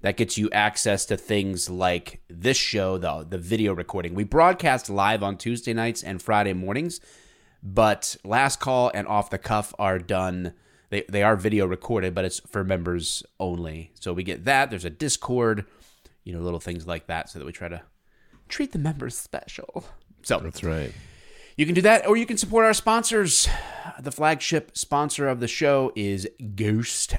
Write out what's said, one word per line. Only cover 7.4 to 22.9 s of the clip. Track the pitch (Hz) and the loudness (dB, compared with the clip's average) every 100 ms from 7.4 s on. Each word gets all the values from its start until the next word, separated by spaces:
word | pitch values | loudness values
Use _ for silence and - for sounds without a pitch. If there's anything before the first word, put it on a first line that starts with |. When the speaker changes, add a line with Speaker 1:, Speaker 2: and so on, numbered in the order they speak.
| _ _ | _ _
Speaker 1:
but | 98 95 110 101 - - | -4 4 4 4 -2 -8
Last | 95 113 139 - | -2 2 2 2
Call | 135 127 123 | 0 4 4
and | - 101 | 2 0
Off | 104 101 | 0 0
the | - | -4
Cuff | - 107 101 - | -2 -2 -2 -2
are | 101 92 | 0 0
done. | 87 95 92 90 90 - _ _ _ | 0 -2 0 -2 -6 -10 _ _ _
They, | 101 - | -6 -2
they | 101 | 2
are | 101 107 | 4 4
video | 101 107 95 | 4 2 2
recorded, | 92 - 113 92 | -2 -2 -2 0
but | 87 | -2
it's | 92 - | -2 -4
for | - 107 | -6 -4
members | 95 95 87 87 82 - - _ | 0 0 0 -2 -2 -6 -8 _
only. | 95 87 85 80 82 _ | -4 -4 -6 -10 -14 _
So | - | -6
we | 87 | -6
get | 92 87 95 | -4 -4 2
that. | 135 135 | 2 2
There's | 104 85 | -2 -8
a | |
Discord, | 76 147 - - 123 117 107 98 _ - _ - _ | -6 -4 -4 -2 2 2 2 -4 _ -20 _ -20 _
you | - | -12
know, | 87 | -8
little | 87 85 | -4 -6
things | 85 87 82 | -6 -8 -6
like | 82 - | -8 -6
that, | 82 - | -8 -8
so | 82 | -12
that | 71 | -14
we | |
try | 85 87 | -12 -10
to | 85 - _ _ _ _ - _ | -12 -16 _ _ _ _ -20 _
treat | - 277 | -6 -4
the | 202 | -2
members | 147 147 123 - | -2 -4 -6 -8
special. | - - - - - - - - _ _ | -10 -12 -12 -16 -12 -12 -12 -20 _ _
So | - 98 | -4 -2
Speaker 2:
That's | 82 - | -2 -6
right. | 87 80 69 - - - - - - - | -4 -2 -4 -10 -20 -20 -20 -20 -20 -2
Speaker 1:
you | 151 | 2
can | |
do | 175 | 4
that, | 190 226 - | 6 6 6
or | 220 | 2
you | 233 | 2
can | 233 | -4
support | 185 226 220 | 0 4 4
our | 214 | 4
sponsors. | - | 2